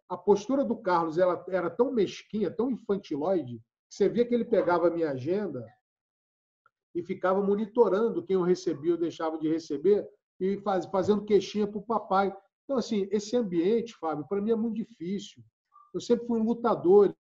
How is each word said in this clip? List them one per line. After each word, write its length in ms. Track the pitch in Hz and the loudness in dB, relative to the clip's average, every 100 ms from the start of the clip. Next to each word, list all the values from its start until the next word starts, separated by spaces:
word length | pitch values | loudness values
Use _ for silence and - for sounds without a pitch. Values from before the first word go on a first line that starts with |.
| - | -12
a 80 | 180 | -4
postura 480 | 202 202 - 277 | 2 2 2 -2
do 120 | 226 - | 0 -2
Carlos, 400 | 180 170 165 156 | 0 0 2 2
ela 280 | 180 175 - | 0 0 -4
era 220 | 185 170 | -4 -4
tão 220 | 170 277 | 0 0
mesquinha, 580 | 240 175 - - 214 180 | 2 -2 -4 -10 -4 -4
tão 200 | - 262 | -2 -4
infantiloide, 840 | 226 - 196 - 143 165 185 127 117 | -4 -4 -4 -4 -4 0 -2 -2 -12
que 380 | _ _ _ | _ _ _
você 140 | - 190 | 0 0
via 180 | 185 240 | 2 0
que 80 | |
ele 100 | 240 | 0
pegava 440 | - 196 160 175 170 | 2 2 2 2 2
a 20 | |
minha 200 | 165 156 | 2 -2
agenda 540 | 131 135 196 196 131 110 _ _ _ _ _ _ _ _ _ _ _ _ | -2 -2 -2 -4 -8 -12 _ _ _ _ _ _ _ _ _ _ _ _
e 80 | 175 | -10
ficava 400 | 170 185 180 190 | -8 -2 0 2
monitorando 800 | 196 202 220 240 208 190 226 170 | 2 0 0 4 4 4 0 -2
quem 120 | 165 | -2
eu 80 | 190 | 0
recebia 500 | 175 180 180 139 160 | 2 2 0 -4 -2
ou 60 | 165 | 0
deixava 400 | 165 - 160 160 | -2 -4 -6 -2
de 100 | 156 | -2
receber 580 | 160 - 143 175 208 - _ _ - | -2 -4 -2 2 2 0 _ _ -4
e 200 | 185 196 | -4 -2
faz-, 280 | 208 190 151 | -2 -2 -2
fazendo 380 | 190 175 208 | -2 2 0
queixinha 420 | 208 202 196 208 208 | 4 2 2 -4 -4
pro 140 | 208 | -4
papai. 560 | 233 214 - 190 196 196 _ _ | -4 -4 0 0 0 -4 _ _
Então, 120 | - 269 | -4 -4
assim, 320 | - 214 190 | 0 -2 0
esse 240 | 214 - | -4 -2
ambiente, 600 | 247 208 170 180 226 - - | -2 0 0 2 0 -2 -8
Fábio, 300 | 160 151 143 | -6 -6 -4
pra 120 | 202 | -4
mim 100 | 208 | -2
é 60 | 220 | -2
muito 200 | 233 214 | -2 -4
difícil. 640 | - - 170 202 - 123 - _ _ _ _ | -8 -10 -6 -6 -8 -20 -20 _ _ _ _
Eu 60 | 175 | -8
sempre 260 | - 233 233 | 0 0 0
fui 140 | 226 | -2
um 40 | |
lutador, 720 | 220 233 - 151 170 202 196 - | 0 0 0 2 6 8 6 2